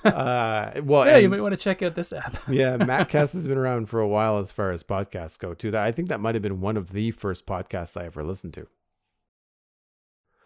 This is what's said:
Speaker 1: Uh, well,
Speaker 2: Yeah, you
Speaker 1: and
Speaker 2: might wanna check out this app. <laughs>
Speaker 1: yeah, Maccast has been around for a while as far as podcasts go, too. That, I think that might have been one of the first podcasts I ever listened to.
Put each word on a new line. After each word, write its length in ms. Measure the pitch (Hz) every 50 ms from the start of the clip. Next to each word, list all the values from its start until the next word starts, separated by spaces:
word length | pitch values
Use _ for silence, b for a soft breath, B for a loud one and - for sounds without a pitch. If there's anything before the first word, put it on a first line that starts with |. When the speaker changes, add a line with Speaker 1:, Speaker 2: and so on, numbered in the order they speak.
| -
Speaker 1:
Uh, 760 | 214 - 143 131 123 123 123 113 113 110 107 104 107 - 139 151
well, 220 | 135 147 139 127
Speaker 2:
Yeah, 120 | 285 311
you 80 | 240 202
Speaker 1:
and 60 | 185
Speaker 2:
might 100 | 196 -
wanna 160 | 208 202 190
check 240 | - - 196 185 -
out 140 | 180 170 160
this 180 | 175 175 - 165
app. 240 | 147 - - - - -
<laughs> 40 | 131
Speaker 1:
yeah, 280 | 131 135 131 127 127
Maccast 560 | 117 107 127 127 165 180 - - 147 147 139 -
has 140 | 185 156
been 100 | 135 135
around 300 | 135 127 127 123 117 110 -
for 100 | 117 113
a 80 | 107
while 300 | 101 104 107 110 110 107
as 140 | 104 95 -
far 200 | - - 101 92
as 120 | 87 82 -
podcasts 560 | - 98 95 101 - - 90 82 80 - -
go, 140 | 98 90 82
too. 180 | - - 107
That, 120 | 107 107 104
I 80 | 117
think 180 | 117 165 180 175
that 100 | 139 104
might 160 | 104 113 113
have 80 | 110 101
been 180 | 98 98 92
one 160 | 95 104 110
of 140 | 104 90 92
the 200 | 98 104 110 113
first 340 | 107 - - 98 92 - -
podcasts 540 | - 95 90 - - - 90 85 - - -
I 60 | 87
ever 180 | 85 - 76 76
listened 300 | 82 95 - - 82 73
to. 140 | 78 73 - _ _ _ _ _ _ _ _ _ _ _ _ _ _ _ _ _ _ _ _ _ _ _ _ _ _ _ _ _ _ _ _ _ _ _